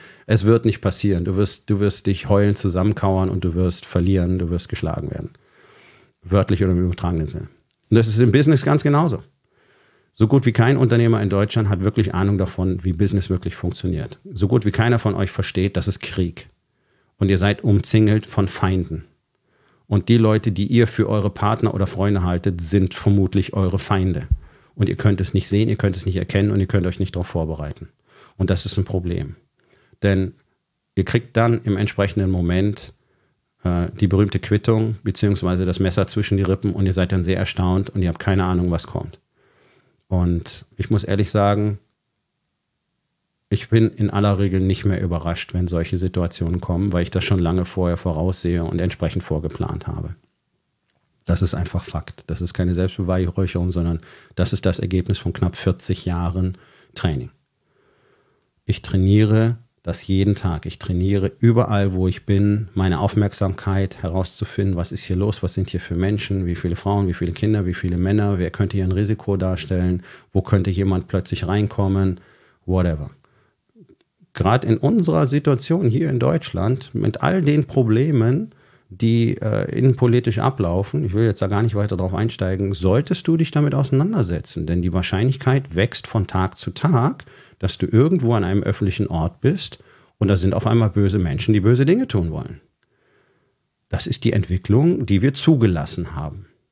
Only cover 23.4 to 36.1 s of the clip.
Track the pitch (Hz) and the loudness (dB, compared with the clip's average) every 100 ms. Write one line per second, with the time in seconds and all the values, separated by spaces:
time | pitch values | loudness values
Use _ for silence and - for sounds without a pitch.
23.4 | 92 101 92 98 - 98 92 82 - - | -2 -2 -2 -2 -2 0 0 -2 -2 -4
24.4 | - - _ - 101 - 107 95 95 98 | -4 -20 _ -2 -2 2 2 2 0 -2
25.4 | - 101 110 101 101 90 98 90 87 101 | 0 0 0 0 -2 -2 -4 -4 -2 0
26.4 | 104 101 92 101 90 - 95 87 85 85 | 2 0 0 0 0 -2 -4 -4 -4 -4
27.4 | 80 78 76 - - _ _ _ - - | -4 -6 -10 -12 -18 _ _ _ -16 -2
28.4 | 92 92 - - 92 92 90 82 71 - | 0 0 0 -2 -2 -2 -4 -4 -6 -10
29.4 | _ _ _ _ _ _ 101 95 95 - | _ _ _ _ _ _ 0 2 0 -6
30.4 | _ _ _ _ _ - 92 120 - 113 | _ _ _ _ _ -4 0 -2 0 2
31.4 | 117 113 110 98 98 - 98 - 95 92 | 2 2 0 -2 -2 0 -2 0 0 0
32.4 | 87 90 101 104 - - _ _ _ _ | 0 2 0 -2 -10 -18 _ _ _ _
33.4 | _ _ 90 87 85 - 98 98 101 98 | _ _ -2 0 -2 0 0 2 2 0
34.4 | - 104 - 110 110 110 104 - 104 98 | -2 -2 2 0 0 -4 -6 -2 0 0
35.4 | 90 90 92 87 95 90 95 | 0 0 0 0 0 0 0